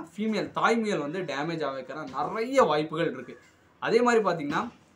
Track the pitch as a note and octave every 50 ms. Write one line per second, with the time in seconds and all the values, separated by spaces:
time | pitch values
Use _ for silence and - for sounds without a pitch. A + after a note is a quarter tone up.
0 | D#4+ - - - G#3+ A3 G#3+ F#3+ D#3 - - D#3+ D#3+ G#3 A#3 A#3 A3 G#3 F#3+ D#3+
1 | C#3+ C#3+ D#3+ F#3+ E3+ D3+ C3+ C#3 D3+ E3+ E3 D#3 D3 C3+ C3+ C3+ B2+ - C3+ D#3
2 | D3+ C3+ B2+ C3+ D3+ E3 F#3+ A3 A#3 B3+ C#4 C4 A#3 D#3+ D3+ D3+ D#3 D#3 D#3+ D#3+
3 | E3 D3 B2 B2+ A#2+ A#2+ A#2 - - _ _ _ _ _ _ - - D3 G3 A#3+
4 | B3 B3 A#3 A3+ G3+ F#3+ E3 D#3+ C#3+ C#3+ D#3 F#3 A3+ B3 - - _ _ -